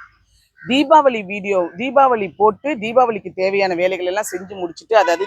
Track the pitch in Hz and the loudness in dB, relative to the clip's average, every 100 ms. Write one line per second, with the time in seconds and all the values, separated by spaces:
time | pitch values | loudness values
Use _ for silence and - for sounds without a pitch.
0 | - _ _ _ _ _ 160 269 285 320 | -20 _ _ _ _ _ -2 0 4 6
1 | 277 226 185 202 196 190 170 175 262 269 | 6 0 -8 -8 -2 -2 -2 -6 -2 2
2 | 269 233 190 - 214 208 277 262 220 240 | 2 2 -4 0 0 0 -6 -6 0 2
3 | 247 202 180 185 190 196 190 170 180 185 | 2 -2 -8 -4 -2 0 -2 0 -2 -2
4 | 180 202 214 185 190 196 175 - - 220 | -4 -6 -6 -10 -12 -10 -10 -10 0 2
5 | 175 170 | 2 0